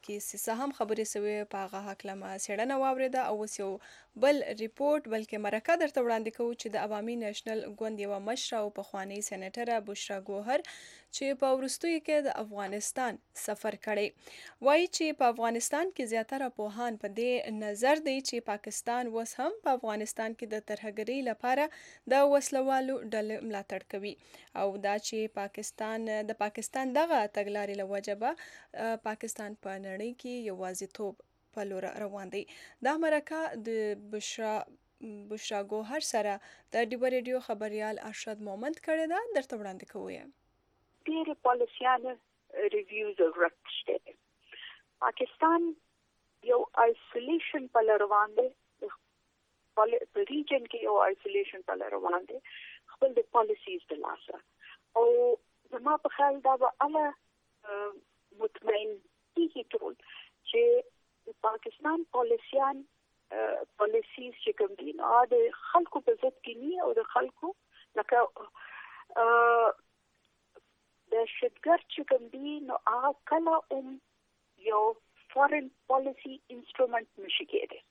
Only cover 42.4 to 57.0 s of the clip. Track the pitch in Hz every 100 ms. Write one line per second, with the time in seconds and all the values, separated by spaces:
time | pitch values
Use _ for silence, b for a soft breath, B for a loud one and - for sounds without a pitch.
42.4 | _ - 208 208 190 214 214 196 165 170
43.4 | 170 _ - - - - - - _ _
44.4 | B B B B B _ 247 - 254 -
45.4 | 320 339 339 311 _ _ _ _ _ _
46.4 | 453 480 - - - 453 - - 247 330
47.4 | - 302 254 233 220 208 208 208 214 427
48.4 | 508 - _ _ 415 - _ _ _ _
49.4 | _ _ _ - 220 233 - 208 202 285
50.4 | 294 277 233 233 214 202 202 196 208 202
51.4 | 196 190 185 190 202 202 185 175 190 262
52.4 | B B B B B - 539 480 453 480
53.4 | 427 415 - 359 _ 320 - - - -
54.4 | _ _ B B _ 233 233 240 247 240
55.4 | _ _ _ 254 254 302 294 - 285 277
56.4 | 269 262 254 - 285 311